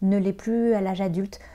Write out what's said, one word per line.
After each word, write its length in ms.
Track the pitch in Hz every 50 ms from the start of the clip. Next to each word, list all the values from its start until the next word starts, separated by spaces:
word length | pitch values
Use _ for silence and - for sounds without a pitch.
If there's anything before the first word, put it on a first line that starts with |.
ne 160 | 196 190 196 202
l'est 160 | 190 196 190
plus 400 | 196 - 220 226 233 233 233 226
à 80 | 208
l'âge 200 | 190 190 190 180
adulte. 380 | 196 190 165 180 196 202 - - - - -